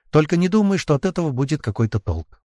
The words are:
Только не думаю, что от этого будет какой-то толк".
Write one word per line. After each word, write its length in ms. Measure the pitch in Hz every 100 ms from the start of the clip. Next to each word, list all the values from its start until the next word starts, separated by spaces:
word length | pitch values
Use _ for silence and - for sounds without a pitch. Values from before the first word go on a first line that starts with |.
| _
Только 280 | 151 156 175
не 100 | 180
думаю, 320 | 214 202 190
что 160 | - 143
от 100 | 185
этого 260 | 175 160
будет 300 | 123 139 151
какой-то 380 | - - 113 110
толк". 420 | - 82 - - _